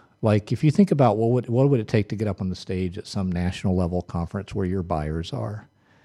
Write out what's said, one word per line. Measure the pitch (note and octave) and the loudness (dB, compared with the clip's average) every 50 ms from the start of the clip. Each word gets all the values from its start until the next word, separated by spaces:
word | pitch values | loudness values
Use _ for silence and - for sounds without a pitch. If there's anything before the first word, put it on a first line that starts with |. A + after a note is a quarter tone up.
| - _ _ _ | -8 _ _ _
Like, | - A2 G#2 G#2+ - - | 2 2 2 2 2 -2
if | A#2+ - - | -2 0 2
you | D#3 | 4
think | C#3+ - G3+ F#3 | 4 4 4 4
about | E3+ C#3+ C3+ A#2 G2+ | 4 4 4 4 4
what | G#2+ A2+ A#2 | 4 2 2
would, | B2 B2+ A2+ - | 2 0 0 0
what | A2+ B2 C3+ C#3+ | 2 4 4 4
would | C#3+ A#2+ | 4 2
it | G#2 | 2
take | - - A2 G2+ - | 2 0 0 0 0
to | A2+ | -2
get | G2 G#2+ | -4 -2
up | G#2 F#2 - | -2 -2 -2
on | G2 F#2 | -4 -4
the | F2+ | -4
stage | - - - F#2+ F#2 F#2 F2+ F2 | -6 -6 -6 -4 -4 -4 -4 -6
at | G2+ - | -8 -12
some | - - G2+ F#2+ F#2 | -8 -6 -4 -2 -2
national | F2+ F2+ F2+ F2+ F#2 - - G2+ F#2 | -2 0 -2 -2 -2 -2 0 0 2
level | F#2 F2+ E2+ F2 F2+ | 2 0 0 -2 -4
conference | - - - F2 E2+ E2 - G2 G2 - - | -4 -4 -6 -6 -6 -6 -6 -8 -8 -6 -6
where | G2+ G2 | -4 -2
your | F2+ F#2 G2 E2+ | -2 -2 -4 -4
buyers | F2 F2 D#2 D2+ D2+ D#2 E2 E2 - - | -2 -2 -2 -2 -2 -4 -4 -6 -6 -6
are | B2 A2+ G#2+ G#2 G#2+ - - _ _ _ _ _ _ | -8 -6 -8 -8 -12 -14 -18 _ _ _ _ _ _